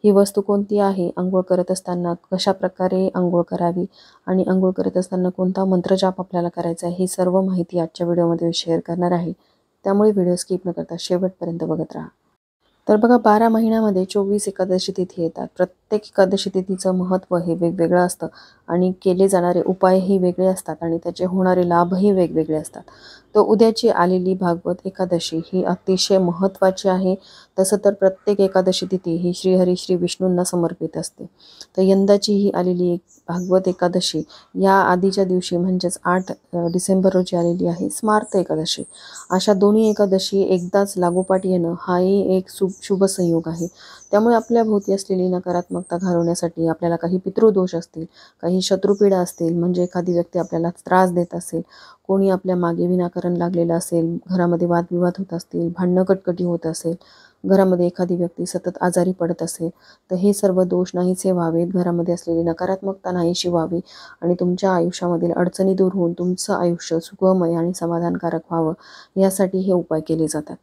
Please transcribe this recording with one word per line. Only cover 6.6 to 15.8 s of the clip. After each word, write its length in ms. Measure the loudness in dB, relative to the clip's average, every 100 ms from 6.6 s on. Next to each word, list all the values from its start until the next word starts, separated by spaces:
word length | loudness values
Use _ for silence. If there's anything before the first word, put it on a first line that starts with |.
| -6 -4 -6
आहे, 100 | -4
ही 80 | -4
सर्व 340 | 0 0 2
माहिती 380 | 0 -2 -2 -4
आजच्या 280 | -4 -4 -2
व्हिडिओमध्ये 440 | 0 0 0 -2
शेअर 260 | -4 -2 -4 -2
करणार 260 | -2 0
आहे. 200 | 0 -4 -8 _ _ _ _
त्यामुळे 260 | -2 2 4
व्हिडिओ 240 | 4 0
स्किप 260 | 0 -2 -4 -4
न 40 |
करता 240 | -8 -8 -10
शेवटपर्यंत 680 | -4 -2 -2 -4 -8 -6
बघत 280 | -4 -4 -6
राहा. 120 | -10 -14 _ _ _ _ _ _ _ 0
तर 80 | 2
बघा, 200 | 6 6
बारा 320 | 6 4 4
महिन्यामध्ये 560 | 4 2 2 2 0
चोवीस 420 | 0 -2 0 0 -2
एकादशी 440 | -4 -2 0 -2 -4
तिथी 260 | -6 -4
येतात. 240 | -6 -6 -12 -4
प्रत्येक 460 | -4 _